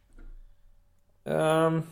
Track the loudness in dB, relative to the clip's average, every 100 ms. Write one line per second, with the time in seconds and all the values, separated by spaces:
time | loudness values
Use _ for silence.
0 | _ -20 -18 -18 -20 -20 -20 -20 _ _
1 | _ _ -4 0 2 4 4 2 -2